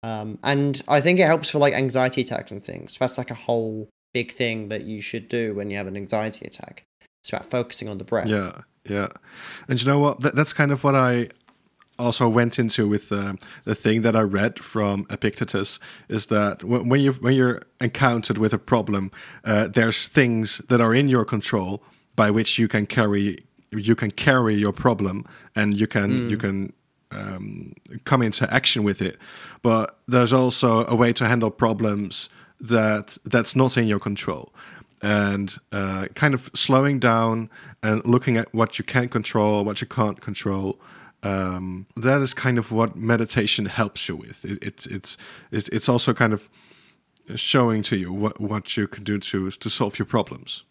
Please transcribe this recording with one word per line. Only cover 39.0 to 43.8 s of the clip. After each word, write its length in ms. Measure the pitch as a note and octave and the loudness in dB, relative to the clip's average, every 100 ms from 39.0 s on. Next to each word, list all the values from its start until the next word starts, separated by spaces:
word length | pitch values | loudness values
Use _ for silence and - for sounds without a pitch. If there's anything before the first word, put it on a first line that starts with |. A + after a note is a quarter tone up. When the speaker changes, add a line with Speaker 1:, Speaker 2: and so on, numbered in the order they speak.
| B2 | 0
Speaker 2:
control, 560 | A#2 G#2+ A2+ G#2 G#2 G#2 | -2 -2 0 2 2 0
what 160 | G2+ | -4
you 60 | - | -6
can't 340 | - G#2+ G2+ | -2 -2 -2
control, 580 | - G2 - G2 F#2+ - - - - _ | -10 -8 -4 -4 -4 -8 -12 -20 -20 _
um, 640 | G2+ G2 F#2 F2+ F#2 F#2 F#2+ - | -4 -2 -2 -4 -8 -10 -12 -4
that 240 | A#2 C#3 | 0 2
is 120 | C3+ | 0
kind 240 | - B2+ A#2+ | -2 0 0
of 140 | A2 | 0
what 240 | A2 A2+ - | 0 -2 -2
meditation 680 | A2+ A#2 A2+ - G#2 - G2+ | 0 2 2 0 0 -2 -4
helps 420 | - | -2